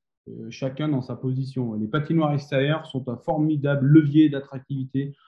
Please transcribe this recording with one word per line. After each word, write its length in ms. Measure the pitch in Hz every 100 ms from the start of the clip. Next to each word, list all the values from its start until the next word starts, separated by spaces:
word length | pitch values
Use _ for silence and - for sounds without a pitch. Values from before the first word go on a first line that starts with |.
| _ _ 117
euh, 160 | 113 113
chacun 380 | - 135 139 151
dans 120 | 131
sa 140 | - 117
position. 580 | 131 127 131 131 120
Les 140 | 107 107
patinoires 460 | 151 147 165 151
extérieures 520 | 139 - 135 139 156 -
sont 240 | 135 127
un 80 | 117
formidable 680 | - 156 156 147 143 139 135
levier 420 | 156 143 151 151
d'attractivité, 840 | 139 - 135 - 135 131 135 139 -